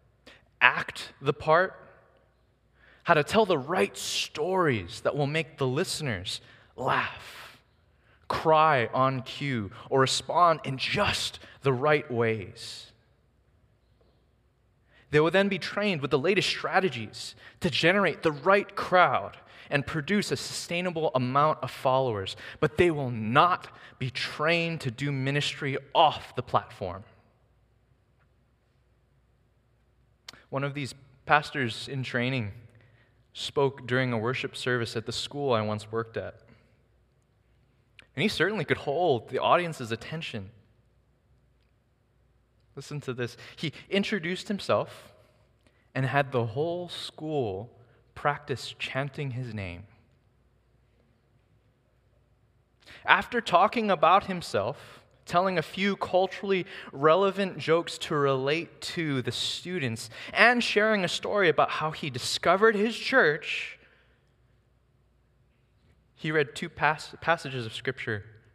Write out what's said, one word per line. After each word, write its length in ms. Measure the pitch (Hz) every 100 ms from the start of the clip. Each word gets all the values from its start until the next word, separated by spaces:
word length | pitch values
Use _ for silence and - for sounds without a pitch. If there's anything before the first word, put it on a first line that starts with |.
| _ _ - - _ _
act 540 | 123 156 - - - -
the 100 | 139
part, 480 | 143 156 165 190 - - - _ _ _ _ _ _ _ _ _ _
how 100 | -
to 100 | 160
tell 220 | 143 202 202
the 120 | 160
right 380 | 127 190 202 -
stories 1040 | - - - - 160 190 165 113 90 -
that 140 | 139 143
will 120 | 143
make 300 | 156 160 -
the 100 | 131
listeners 720 | 135 185 - 151 95 95 - - - _ -
laugh, 880 | 131 - - - - - - - _ _ _ _ _ _ _
cry 600 | - 165 156 156 139 113
on 340 | 127 131 131
cue, 500 | 117 - 143 123 98 - -
or 120 | 135
respond 580 | 131 - - 160 175 156 139
in 120 | 131
just 640 | - - 202 - - - - -
the 100 | 139
right 400 | 123 147 151 -
ways. 800 | 117 113 110 90 - - - - _ _ _ _ _ _ _ _ _ _ _ _ _ _ _ _ _ _ _ _ _ _
They 100 | 147
will 100 | 160
then 160 | 185 196
be 120 | 190
trained 420 | - - 208 165
with 100 | 135
the 80 | 143
latest 300 | 160 175 -
strategies 840 | - 147 175 185 123 107 - - - - -
to 80 | 175
generate 520 | 120 160 202 185 -
the 100 | 165
right 440 | 143 151 202 - -
crowd 600 | - 180 160 110 101 - - - -
and 180 | 147 -
produce 440 | 160 139 208 -
a 60 | 139
sustainable 760 | - - - 170 180 165 156 131
amount 440 | 123 135 151 -
of 100 | 127
followers, 640 | - 135 131 131 104 92 - - -
but 180 | 156 -
they 140 | 175
will 200 | 147 127
not 580 | 117 110 135 175 180 - - - -
be 120 | 127
trained 720 | - - - 151 170 165 165
to 100 | 131
do 200 | 110 143
ministry 640 | 135 131 143 143 - 143 135 - 139
off 400 | 156 - - -
the 80 |
platform. 600 | - 113 - - 92 90 - _ _ _ _ _ _ _ _ _ _ _ _ _ _ _ _ _ _ _ _ _ _ _ _ _ _ _ _ _ _ _ - - _
One 140 | 135
of 100 | 143
these 200 | 143 127 - - _ -
pastors 600 | 151 147 151 120 - -
in 160 | 135
training 480 | 123 123 123 131 104 - - - _ _ _ _ _
spoke 540 | - - - 139 135 123
during 260 | 123 127
a 40 | 117
worship 380 | 113 127 135 -
service 400 | 131 123 113 113
at 100 | 113
the 60 |
school 420 | - - 143 139
I 80 | 113
once 300 | 107 107 -
worked 260 | 113 113 104
at. 240 | 92 - _ _ _ _ _ _ _ _ _ _ _ _ _ _ _ - _ -
And 60 |
he 60 | 208
certainly 380 | - 190 214 147
could 120 | 131
hold 520 | - 143 175 120 -
the 100 | 123
audience's 520 | 104 151 170 151 113
attention. 600 | 113 - 160 - 110 95 - _ _ _ _ _ _ _ _ _ _ _ _ _ _ _ _ _ _ _ _ _ -
Listen 240 | - 147
to 120 | 135
this. 240 | 120 120 - - -
He 160 | 165 - -
introduced 600 | 196 202 202 165 185 -
himself 640 | 196 - 110 123 - - _ _ _ _ _ _ _ _ 131
and 100 | 131
had 260 | 139 135
the 160 | 127 117
whole 420 | 127 170 175 175
school 840 | - - - 156 151 113 95 117 - _ _ _ -
practice 600 | 147 143 - 123 - -
chanting 540 | - 135 139 - 139
his 220 | 123 123
name. 300 | 107 92 85 101 _ _ _ _ _ _ _ _ _ _ _ _ _ _ _ _ _ _ _ _ _ _ _ _ _ _ _ _ _ - - -
After 360 | 170 - 240
talking 480 | - 170 208 240 214
about 360 | 175 156 190 -
himself, 800 | 180 - 107 101 - - - _ _ -
telling 320 | 175 190 180
a 60 |
few 320 | - - 202 196
culturally 720 | - 180 190 - 196 190 175 - -
relevant 640 | 139 156 175 196 185 196 151
jokes 400 | 143 165 165 -
to 180 | - 151
relate 640 | 139 135 135 160 156 -
to 400 | - 175 156 135
the 100 | 117
students, 800 | - - - 175 185 127 113 - - -
and 320 | - 220 240
sharing 400 | - 208 220 208
a 40 | 175
story 420 | - 185 202 180
about 200 | 151 143
how 220 | - 156
he 180 | 156 160
discovered 640 | 120 - - 175 190 220 208
his 200 | 220 220
church, 840 | - 262 175 160 - - - - _ _ _ _ _ _ _ _ _ _ _ _ _ _ _ _ _ _ _ _ _ _ _ _
he 160 | 156
read 240 | 156 147 -
two 140 | 165
pas-, 460 | - 151 156 - -
passages 440 | - 165 139 131 110
of 80 |
Scripture 520 | - 135 - - 107 - - _